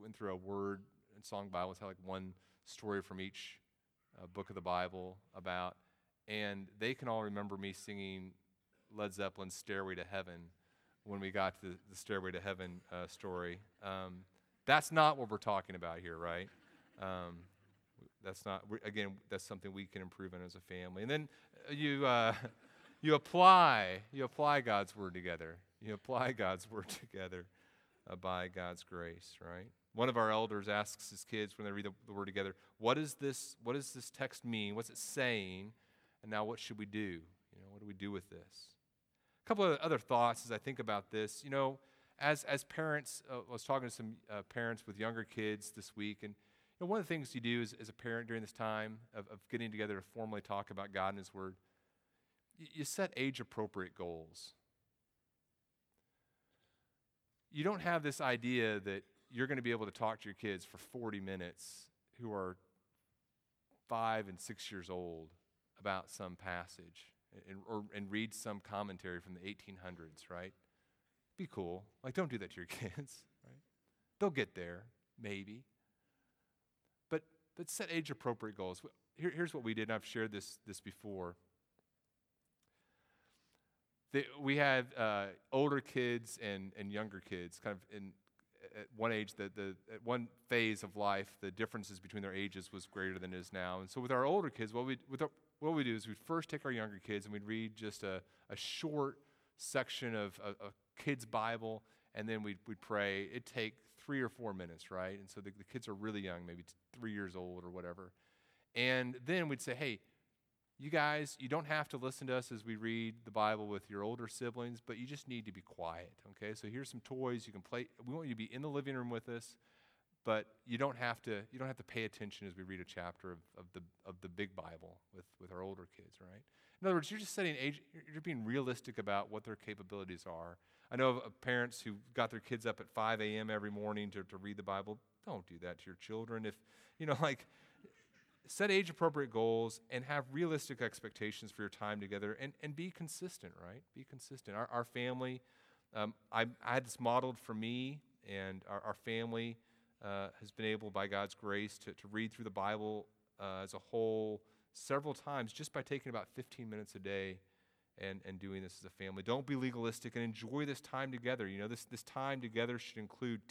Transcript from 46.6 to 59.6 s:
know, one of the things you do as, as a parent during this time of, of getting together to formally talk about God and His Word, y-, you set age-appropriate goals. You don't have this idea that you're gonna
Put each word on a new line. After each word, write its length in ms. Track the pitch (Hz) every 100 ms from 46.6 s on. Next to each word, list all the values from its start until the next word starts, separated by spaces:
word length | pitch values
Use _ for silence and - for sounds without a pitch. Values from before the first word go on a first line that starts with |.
| _ _ 180
know, 40 |
one 80 | 220
of 80 | 165
the 20 |
things 260 | 165 131
you 60 | 127
do 180 | 117 120
as, 140 | 113 -
as 100 | 110
a 20 |
parent 340 | - 120 117 117
during 140 | 113
this 140 | 107
time 460 | - 110 107 110 110 117
of, 120 | 110 101
of 120 | 104 _
getting 200 | 120 113
together 260 | 107 104 98
to 60 | -
formally 260 | 117 110 104
talk 300 | - 101 98
about 240 | 98 101
God 160 | 98 95
and 80 | 101
His 160 | 92
Word, 200 | 98 95 92 _ _ _ _ _ _ _ _ _ -
y-, 100 | 151
you 120 | 160 139
set 260 | - 185 -
age-appropriate 760 | 135 - 117 - 107 101 90
goals. 600 | - 87 82 80 - - _ _ _ _ _ _ _ _ _ _ _ _ _ _ _ _ _ _ _ _ _ _ _ _ _ _ _ _ _ _
You 120 | 147
don't 160 | 170 202
have 220 | 175 170
this 180 | 147 135
idea 600 | 139 120 123 123 110 107
that 220 | 98 98 - _ _
you're 160 | 120 131
gonna 140 | 135